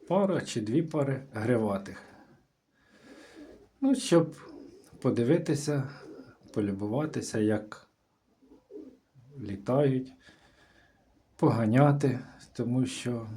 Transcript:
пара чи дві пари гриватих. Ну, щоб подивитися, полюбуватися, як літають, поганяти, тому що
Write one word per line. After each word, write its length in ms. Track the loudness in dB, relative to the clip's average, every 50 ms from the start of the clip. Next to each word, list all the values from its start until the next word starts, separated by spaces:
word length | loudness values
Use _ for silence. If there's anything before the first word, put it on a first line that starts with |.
| -6
пара 340 | 0 2 2 2 2 0 -2
чи 200 | -2 -4 -6 -4
дві 200 | -4 0 0 0
пари 420 | 0 0 -2 -2 0 0 -2 -4 -6 -10 -8
гриватих. 680 | -4 0 2 2 2 2 0 0 -2 -4 -8 -14 -16 -18 -20 -20 -20 -20 -20 -20 _ _ _ _ _ _ _ _ _ _ _ _ -20 -20 -20 -20 -20 -20 -20 -20 -20 -20 -20 -20 -20 -20 _ _ _
Ну, 140 | 2 2 2
щоб 400 | 2 2 4 4 4 4 4 -4 -14 -18 -20 -20 -20 -20 -20 -20 -20 -20 -20 -20 -2
подивитися, 880 | 0 0 2 2 2 2 2 2 2 0 -2 -2 -2 -2 -2 -2 -2 -4 -10 -16 -18 -20 -18 -20 -20 -20 -20 _ _ -8 -4
полюбуватися, 840 | -2 -2 -2 -2 -4 -4 -4 -2 -2 -2 -2 -4 -6 -6 -4 0 2
як 500 | 2 4 2 2 -2 -8 -16 -18 -18 _ _ _ _ _ _ _ _ _ _ _ _ _ -20 -20 _ _ -18 -16 -16 -18 -20 _ _ _ _ -20 -20 -20 -16 -12
літають, 760 | -8 -8 -8 -8 -4 0 2 4 4 4 2 0 -2 -6 -14 _ _ -20 -20 _ _ _ _ _ _ _ _ _ _ _ _ _ _ _ _ _ _ _ _
поганяти, 840 | 2 2 2 4 4 2 4 6 6 6 6 4 4 2 0 0 -2 -8 -14 -18 -20 -20 -18 _
тому 320 | -6 -4 -2 0 0 0
що 440 | -2 -4 -6 -6 -6 -6 -6 -8 -10 -12